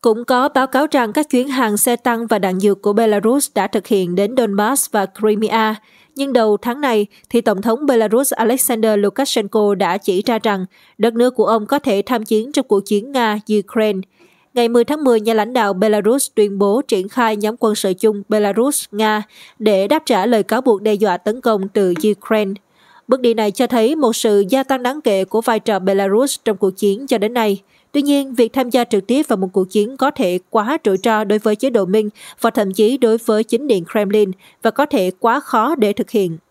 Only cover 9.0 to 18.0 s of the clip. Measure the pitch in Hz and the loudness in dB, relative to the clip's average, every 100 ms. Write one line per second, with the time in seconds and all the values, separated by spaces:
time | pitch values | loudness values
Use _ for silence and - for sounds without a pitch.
9 | 202 196 277 - 208 220 208 196 180 185 | 0 -2 -2 -2 -2 0 0 0 0 -2
10 | - 185 208 220 220 196 185 _ _ _ | -2 -2 0 -2 -2 -2 -6 _ _ _
11 | 214 226 247 254 196 226 208 285 277 202 | -2 2 0 2 0 0 0 -2 0 -2
12 | 202 247 214 214 233 294 - 202 196 208 | 0 -4 0 -2 0 -4 0 0 0 -2
13 | 240 269 226 208 - 214 196 226 214 196 | -2 -2 -2 -2 -2 -2 -2 -2 -2 -2
14 | 190 _ _ _ _ 247 233 240 233 302 | -8 _ _ _ _ -2 2 2 2 0
15 | 285 226 214 220 214 254 208 185 214 214 | 2 2 2 0 0 0 -2 0 2 2
16 | 202 269 - - 208 196 202 214 285 202 | 2 0 -2 0 0 2 0 0 0 -2
17 | 190 - 233 214 214 233 226 208 196 185 | -2 -2 0 0 -4 -2 -2 0 -2 0